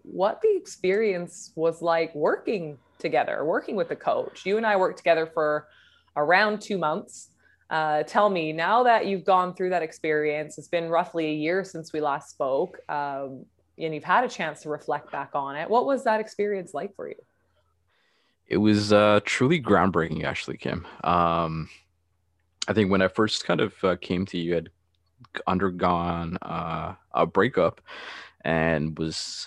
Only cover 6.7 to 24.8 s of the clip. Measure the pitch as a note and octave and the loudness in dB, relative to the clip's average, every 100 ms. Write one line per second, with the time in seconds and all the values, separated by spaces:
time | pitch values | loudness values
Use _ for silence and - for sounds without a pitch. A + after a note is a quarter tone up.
6.7 | G3 D#3 F3 - - - _ _ _ - | -2 -2 -2 -6 -18 -20 _ _ _ -6
7.7 | D#3+ D#3 D3+ D3+ A3 G#3 F#3 D#3 D#3 E3+ | -2 0 0 0 2 4 2 -2 -2 2
8.7 | A3+ B3 A3+ - G3 E3 F#3 F3+ F3+ F#3 | 4 6 4 2 -2 4 4 4 -2 -2
9.7 | F3+ D#3+ - D#3+ D3+ D3+ D3 D3+ - D3 | 0 -2 -6 0 0 0 -2 -6 -12 -4
10.7 | E3+ E3 E3 F3+ E3+ D#3 D3+ D3+ F#3 F#3 | -4 0 0 0 -2 -2 -2 0 -2 -4
11.7 | D#3+ D#3 D#3 D3 C#3+ - - C#3 C#3 F#3 | -10 -8 -4 -2 -2 -6 -4 -2 0 -2
12.7 | - - D3+ C#3+ C#3 C#3 C3 - _ _ | -6 -8 -6 -4 -6 -10 -12 -18 _ _
13.7 | - D#3+ D#3 E3 G3 B3 - E3 D3 D#3 | -10 -8 -6 2 2 2 -2 -6 -6 -8
14.7 | D3 - D3 - C#3+ C#3 C#3+ C#3 C#3+ E3+ | -8 -4 -6 -4 -10 -6 -6 -6 -6 0
15.7 | A3+ C4+ C4+ A#3 G#3+ G#3+ - G#3 G3 F3 | 0 2 0 0 0 -2 -6 -4 -4 -8
16.7 | C#3+ G3 - - - - _ _ _ _ | -10 -10 -12 -14 -14 -20 _ _ _ _
17.7 | _ _ _ _ _ _ _ - F#2+ G#2+ | _ _ _ _ _ _ _ -2 2 4
18.7 | G#2 G#2 G#2 G#2 G#2 - - C3 F3 A2+ | 4 6 6 8 6 2 0 2 2 4
19.7 | G2 F#2 F2 D#2+ D#2+ D2+ C#2+ - - - | 4 6 2 0 -2 -4 -6 -8 -8 -6
20.7 | F2+ - - - F2 E2+ E2+ E2 D#3+ D3+ | -6 -8 -8 0 2 4 2 -2 -4 -8
21.7 | - _ _ _ _ _ _ _ - - | -14 _ _ _ _ _ _ _ -12 -2
22.7 | G#2 G2 F#2+ F#2+ - A2 - - - A2 | 2 4 4 2 2 0 0 -2 0 0
23.7 | - F#2 F2+ - F2+ F#2 F2 E2+ F2 E2 | 0 0 0 -2 -4 -2 -4 -2 -2 -4
24.7 | _ | _